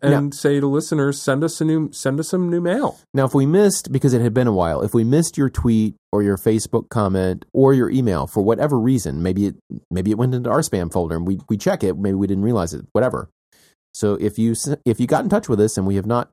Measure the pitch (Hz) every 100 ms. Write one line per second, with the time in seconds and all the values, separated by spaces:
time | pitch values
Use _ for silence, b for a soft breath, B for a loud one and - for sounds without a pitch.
0 | 139 143 143 139 143 143 139 143 156 156
1 | 139 139 - 135 160 - 156 160 156 -
2 | 135 139 160 185 175 170 170 220 285 -
3 | _ 135 131 143 135 185 208 190 - 135
4 | 143 123 120 117 123 98 82 73 107 120
5 | 113 147 165 - 135 - 120 110 110 -
6 | _ 101 101 98 - 110 - 113 - 117
7 | 98 95 92 90 - 127 135 135 113 131
8 | 120 85 67 - 98 113 151 135 117 131
9 | 87 69 90 92 101 - _ - - 87
10 | 95 107 127 127 123 131 160 98 85 92
11 | 82 82 87 95 - 104 180 190 98 90
12 | 98 98 98 98 104 117 82 76 - 104
13 | 127 64 - _ _ b b b _ -
14 | 104 101 104 107 113 117 - 147 - 110
15 | 123 151 240 208 - 107 107 - 95 98
16 | 101 120 -